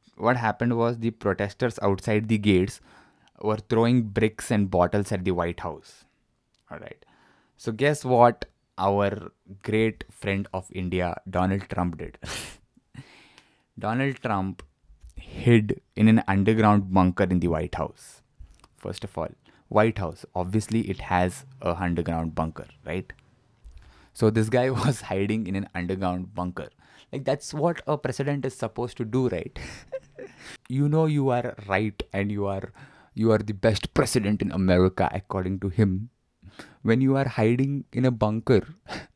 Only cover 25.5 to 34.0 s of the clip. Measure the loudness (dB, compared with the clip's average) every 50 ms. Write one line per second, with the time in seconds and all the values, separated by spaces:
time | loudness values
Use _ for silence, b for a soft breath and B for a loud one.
25.5 | -4 -6 -6 -6 -8 -6 -4 -4 -4 -2 -2 -2 -2 -2 -6 -8 -8 -6 -6 -6
26.5 | -6 -8 -12 -14 -16 b b b b b b b -10 -6 -4 -2 -4 -4 -4 -8
27.5 | -6 -4 -2 -2 -2 -4 -4 -4 -4 -2 -4 -4 -4 -4 -4 -2 -2 -2 -4 -6
28.5 | -6 -6 -8 -6 -6 -6 -6 -6 -6 -8 -6 -2 0 0 0 0 -2 -4 -6 -8
29.5 | -10 -14 -14 -14 -14 -18 -16 -14 -14 -14 -14 _ _ -18 -18 B B B B B
30.5 | B -18 _ -6 -2 0 0 2 2 2 2 2 2 2 2 2 0 0 -2 -4
31.5 | -8 -10 -4 -2 0 0 0 0 -2 -6 -10 -6 -4 -2 -2 -2 -2 -2 -2 -2
32.5 | -4 -4 -6 -10 b b b b b b b b -4 0 2 4 4 4 2 -2
33.5 | -4 0 2 2 2 2 -2 -2 0 0